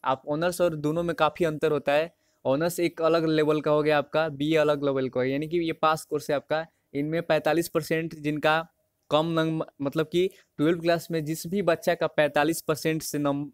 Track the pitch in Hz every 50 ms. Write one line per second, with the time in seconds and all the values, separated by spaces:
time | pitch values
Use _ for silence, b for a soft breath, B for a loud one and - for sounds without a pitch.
0 | - 131 131 - - 147 147 156 170 180 175 180 175 175 160 151 147 151 160 170
1 | 170 170 160 - 156 151 - - 175 160 156 147 160 156 151 139 - 143 143 151
2 | 165 170 - _ _ _ _ _ - 127 135 147 165 175 170 - 175 165 - -
3 | 160 160 165 170 160 160 156 156 151 151 156 151 143 151 151 151 147 151 151 147
4 | 135 - - 151 160 160 143 135 147 156 160 156 151 151 147 139 143 139 135 135
5 | 131 127 - 127 127 131 135 143 156 156 175 175 165 160 160 - 156 156 160 160
6 | - - 151 143 147 - 147 135 - - 151 156 165 - _ _ _ _ - 143
7 | 147 151 156 170 165 - 160 151 - 160 151 170 165 - - 165 147 - 165 160
8 | 165 160 165 156 143 151 151 147 147 156 156 165 165 - _ _ _ _ _ _
9 | _ - 143 151 160 170 165 160 160 160 160 160 - - - - 139 139 - 156
10 | 151 - - 175 185 196 B B B B _ - 147 160 180 170 160 170 170 165
11 | - - 170 165 151 147 160 - - 165 190 202 175 170 165 165 - 180 170 -
12 | 165 156 - - 151 143 - 147 147 165 165 - - - 156 - - 160 160 156
13 | - - - 147 143 143 139 143 147 143